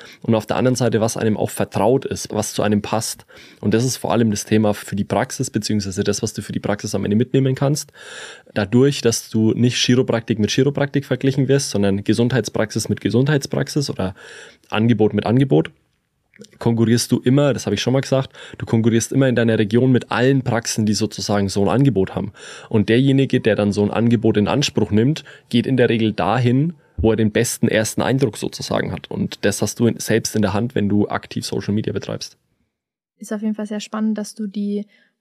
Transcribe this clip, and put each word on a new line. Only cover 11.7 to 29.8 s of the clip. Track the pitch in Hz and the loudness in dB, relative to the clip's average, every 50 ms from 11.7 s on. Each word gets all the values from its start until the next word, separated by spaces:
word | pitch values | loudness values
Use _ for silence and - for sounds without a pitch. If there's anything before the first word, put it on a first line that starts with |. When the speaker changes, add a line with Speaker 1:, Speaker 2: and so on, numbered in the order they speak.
| - 101 101 101 98 101 101 | -2 0 0 2 0 0 0
Speaker 1:
Gesundheitspraxis | - 110 104 117 123 127 131 - - - - 110 104 - 117 - - | 0 2 2 2 2 2 0 -2 -2 -2 -4 -4 -2 -2 -4 -2 -2
mit | 104 - | -4 -2
Gesundheitspraxis | - - 104 117 135 143 156 139 - - - 139 139 - - 151 139 - | -2 0 2 2 2 2 2 0 0 -2 -4 -4 -4 -2 -2 -4 -4 -4
oder | - - - - 95 - - - - - - - - _ _ - | -4 -6 -6 -6 -6 -10 -18 -20 -20 -20 -20 -20 -20 _ _ -6
Angebot | - 107 110 120 120 101 107 104 - | -2 0 2 2 2 4 2 2 2
mit | 104 - | 0 0
Angebot, | 92 113 131 143 135 143 156 160 - - _ _ _ _ _ _ _ _ _ _ _ _ - - - _ - | 2 2 2 2 4 2 2 2 0 -6 _ _ _ _ _ _ _ _ _ _ _ _ -20 -20 -20 _ -4
konkurrierst | - 117 117 113 117 113 120 120 - - 127 | 0 0 2 2 2 4 2 2 2 0 -2
du | 120 | 0
immer, | - 123 127 143 143 143 123 | 2 2 2 4 4 2 0
das | - - | 0 -2
habe | - 104 | -4 -2
ich | 101 | -2
schon | - 127 127 | 0 0 0
mal | 135 | 0
gesagt, | 131 - 135 131 131 - _ - - - - - | 0 2 0 0 0 -2 _ -20 -20 -18 -12 -10
du | - | -6
konkurrierst | - - 113 110 117 110 113 110 - - | 0 0 2 2 4 2 2 0 0 0
immer | 135 135 131 | 2 2 2
in | 123 117 | 4 2
deiner | 117 117 110 110 | 2 2 4 2
Region | 110 101 110 120 127 131 131 | 2 2 2 2 4 4 4
mit | 117 - - | 2 2 0
allen | - 104 120 131 139 135 | 0 2 2 4 2 2
Praxen, | 120 127 113 117 117 - - - 110 | 2 0 -2 -2 -2 -4 -2 -2 0
die | 104 107 | 0 0
sozusagen | 98 107 104 - - 98 - 104 101 98 98 | 0 -2 -4 -4 -6 -4 -2 0 0 0 0
so | - 101 | 0 0
ein | 101 95 | 0 2
Angebot | 87 120 139 139 110 95 95 - - | 2 4 2 2 2 2 -2 -2 -2
haben. | 92 95 - - - - - - - - - | -6 -8 -8 -10 -14 -20 -20 -20 -20 -10 -2
Und | - 113 101 - | 0 0 2 4
derjenige, | 110 120 135 139 135 135 135 123 - 123 | 2 4 4 4 4 2 2 2 0 0
der | - 113 101 | 2 2 2
dann | - 104 104 | 2 2 0
so | 95 104 104 | 2 2 0
ein | 101 | 0
Angebot | - 101 113 117 117 113 113 113 104 | 2 2 2 2 2 4 2 2 2
in | 107 104 92 | 2 2 2
Anspruch | 87 131 147 - - - 107 - | 2 0 0 -2 0 -2 -2 2
nimmt, | 101 104 117 135 156 - - - - - _ - | 2 2 2 2 0 -2 -6 -18 -20 -20 _ -2
geht | - 120 113 | 0 0 0
in | - 135 123 | 2 2 2
der | 123 110 | 2 2
Regel | 113 117 113 110 | 2 2 0 0
dahin, | 101 - 85 90 107 123 123 120 120 131 147 170 170 _ _ _ _ - | 0 0 0 0 0 2 2 2 2 2 0 0 -4 _ _ _ _ 0
wo | - 110 | 2 2
er | 110 | 4
den | 107 113 107 | 4 2 2
besten | - 202 226 226 - - - - | 2 0 0 0 -2 -2 -2 0
ersten | - - - - - - | 2 2 0 0 -2 -2
Eindruck | - - 127 135 139 113 - | 0 0 2 2 0 -2 -2
sozusagen | - - - - - 139 - - 107 - - | -4 -8 -8 -8 -8 -8 -4 -2 -2 -2 -4
hat. | - - - - | -6 -10 -10 -10
Und | - - 104 104 - - - | -6 -6 -6 -6 -6 -2 -2
das | 104 101 - | -2 0 0
hast | 110 104 - | -4 -4 -2
du | - | 0